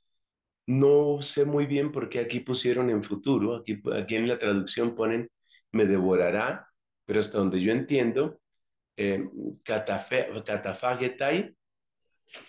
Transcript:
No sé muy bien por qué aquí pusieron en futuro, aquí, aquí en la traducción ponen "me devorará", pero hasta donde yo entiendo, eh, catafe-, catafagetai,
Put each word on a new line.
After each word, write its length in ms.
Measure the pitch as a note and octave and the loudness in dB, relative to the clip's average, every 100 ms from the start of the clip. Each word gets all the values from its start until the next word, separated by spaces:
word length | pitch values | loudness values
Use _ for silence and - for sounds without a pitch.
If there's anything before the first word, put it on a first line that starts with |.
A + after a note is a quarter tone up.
| _ _ _ _ _ _ - | _ _ _ _ _ _ -2
No 540 | C3 C#3 D3 D3 C#3+ | 4 6 6 4 0
sé 240 | C#3 D3+ C#3+ | -2 0 2
muy 220 | D3 C#3+ | 2 0
bien 240 | C#3 D3+ | 0 -2
por 180 | C#3+ A#2 | -4 -4
qué 100 | B2 | -4
aquí 200 | A#2 B2 | -4 -6
pusieron 500 | B2+ B2+ B2 A#2+ B2 | -4 -2 0 0 2
en 140 | G#2+ | 0
futuro, 520 | G#2 G2 C3+ B2+ G#2 A#2 | -2 -4 0 2 2 -2
aquí, 260 | - G#2 - G#2+ | -6 -6 -4 -4
aquí 200 | F#2+ A2 | -2 -2
en 120 | A#2+ | 0
la 100 | A#2+ | 0
traducción 580 | G#2+ G2+ F#2+ - A#2+ A#2 | 0 0 0 -2 -2 0
ponen 340 | A2+ A#2 A#2+ _ _ - _ | -2 -2 -4 _ _ -20 _
"me 140 | A2 G2+ | 2 4
devorará", 840 | G2 F#2 F2+ F2 G2 B2 F3+ - _ _ _ - | 4 4 4 4 2 -2 -4 -12 _ _ _ -2
pero 160 | G#2 | 0
hasta 160 | - G#2+ | 0 0
donde 240 | F#2+ F#2 | 0 2
yo 100 | G2 | 2
entiendo, 680 | A#2+ C3+ C#3 A#2 C3 D#3 - _ _ _ _ _ - | 0 2 2 2 2 -2 -4 _ _ _ _ _ -4
eh, 260 | G2+ F#2+ F#2 - - - | -2 -2 -4 -8 -10 -10
catafe-, 800 | - A2 - G2 - C3 - G#2+ | -4 -4 -2 -6 -2 -2 -2 -6
catafagetai, 1120 | G2+ G#2 G2+ - B2 B2 B2+ - C#3 E3+ - - _ _ _ _ _ _ _ - | -6 -4 -4 -4 -2 0 -2 -2 0 0 -2 -10 _ _ _ _ _ _ _ -20